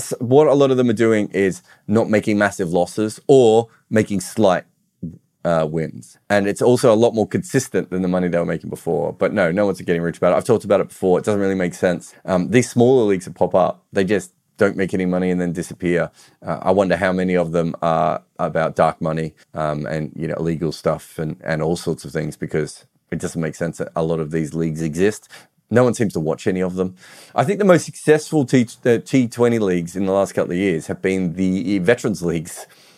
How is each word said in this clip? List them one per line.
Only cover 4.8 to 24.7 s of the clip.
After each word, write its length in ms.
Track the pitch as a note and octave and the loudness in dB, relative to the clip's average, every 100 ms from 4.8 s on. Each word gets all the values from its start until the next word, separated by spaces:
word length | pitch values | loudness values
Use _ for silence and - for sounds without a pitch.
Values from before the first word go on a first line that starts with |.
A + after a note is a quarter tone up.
| _ _ E2 - _ _ E2+ | _ _ -14 -14 _ _ -2
uh, 200 | E2 D#2 | 0 0
wins. 480 | D#2+ D#2 - - _ - | -4 -6 -10 -20 _ -2
And 160 | G#2 G2+ | 0 0
it's 160 | F#2 | 0
also 320 | A#2 B2 B2+ | 2 4 4
a 20 | G#2+ | 4
lot 200 | A#2 A2 | 4 2
more 100 | G2 | -2
consistent 640 | G2 - C3+ - G2 E2+ | -2 -2 -4 -2 -4 -4
than 120 | F#2 | -4
the 80 | F#2 | -2
money 180 | F2+ F2+ | 0 0
they 100 | E2+ | -2
were 80 | E2+ | -2
making 240 | E2 - | -6 -8
before. 440 | E2 - E2 D#2+ | -10 -4 -4 -4
But 200 | E2 F#2+ | -2 -2
no, 160 | G#2 F2 | 0 0
no 160 | F#2 G#2 | 2 -2
one's 140 | F2+ | -2
getting 220 | F#2 E2+ | -2 -2
rich 160 | E2+ D#2+ | -2 -2
about 160 | F2+ | 0
it. 20 | F2+ | 2
I've 80 | |
talked 220 | - G#2+ G2+ | 2 0 2
about 160 | G2 | 0
it 80 | - | 0
before. 300 | - F#2 F2 | -2 0 2
It 60 | G#2+ | 0
doesn't 140 | G#2 | -2
really 160 | G2 F#2+ | 0 -2
make 180 | F2+ | -2
sense. 400 | - F#2 F2 - - - | 0 -2 -2 -8 -18 -2
Um, 260 | F#2 D#2+ | -2 2
these 180 | A#2+ A#2+ | 0 2
smaller 360 | B2 A#2+ C3+ G#2+ | 2 4 4 4
leagues 200 | F#2+ - | 0 -2
that 100 | - | -4
pop 200 | F2+ G2 | 0 2
up, 300 | E2+ - _ | 0 -2 _
they 100 | G2+ | -4
just 300 | F#2+ G2 - _ _ - | 0 0 -4 _ _ -2
don't 180 | G2+ F#2+ | 0 0
make 180 | F2+ | -4
any 120 | G2 F2+ | -2 -2
money 260 | F2+ F#2 | 0 0
and 80 | F2+ | -2
then 140 | F2 | -2
disappear. 580 | E2+ D#2+ D#2+ F2 E2+ D#2+ _ - _ - | -4 -8 -6 -2 0 -2 _ -20 _ -10
Uh, 140 | D#2+ | -6
I 100 | F#2 | 0
wonder 260 | F#2+ F#2 F2 | 2 2 2
how 160 | F#2+ | 0
many 220 | F#2 F#2 F2+ | 0 0 0
of 160 | E2+ | 0
them 220 | E2+ E2 - | 0 -2 -2
are 400 | E2+ D#2+ E2 - _ - | -2 0 0 -2 _ -8
about 360 | F2 D#2+ D#2+ - | -4 -2 -4 2
dark 260 | D#2+ - | 0 0
money, 340 | D#2+ D#2+ D#2+ _ _ | -6 -4 -6 _ _
um, 320 | E2+ D#2 D2+ D2 | -6 -4 -4 -6
and, 260 | D#2+ D#2 - | -6 -8 -8
you 100 | D#2+ | -8
know, 80 | - | -4
illegal 380 | E2 D#2 D#2+ | -4 -2 -4
stuff 440 | - D#2+ D#2 - - | -2 -4 -4 -8 -10
and, 200 | D#2 - - | -8 -8 -6
and 160 | D#2+ | -4
all 140 | D#2 E2+ | -2 -4
sorts 260 | - D#2 | -4 -8
of 80 | C#2+ | -6
things, 240 | D#2 D#2 - | -8 -8 -8
because 500 | D#2+ D#2+ D2 - _ _ - | -6 -4 -6 -10 _ _ -12
it 100 | E2 | -8
doesn't 220 | F2 F2 | -6 -6
make 140 | D#2 - | -6 -6
sense 240 | E2+ - | -8 -6
that 120 | - E2 | -8 -4
a 80 | |
lot 180 | E2 D#2+ | -2 -2
of 100 | D2+ | -2
these 220 | D#2+ D2+ | -4 -4
leagues 280 | D#2+ E2 | -4 -4